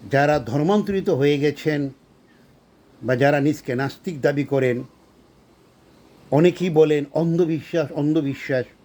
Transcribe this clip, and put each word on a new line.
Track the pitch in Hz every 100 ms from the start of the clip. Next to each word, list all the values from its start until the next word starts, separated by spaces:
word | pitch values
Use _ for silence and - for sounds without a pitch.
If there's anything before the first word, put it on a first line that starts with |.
| -
যারা | 135 147 151 113
ধর্মান্তরিত | 143 156 208 196 196 190 135
হয়ে | 143 147
গেছেন | 147 143 156 147 139 131 _ _ _ _ _ _ _ _ _ _ 113
বা | 127
যারা | 139 147 143
নিজকে | 151 - 123
নাস্তিক | 135 - - 151 147
দাবি | 143 139
করেন, | 139 127 120 131 _ _ _ _ _ _ _ _ _ _ _ _ - - 139
অনেকেই | 175 170 180 156
বলেন | 156 151 143 151
অন্ধবিশ্বাস, | 170 165 170 156 - 165 143 151
অন্ধবিশ্বাস। | 147 156 139 127 - 131 117 _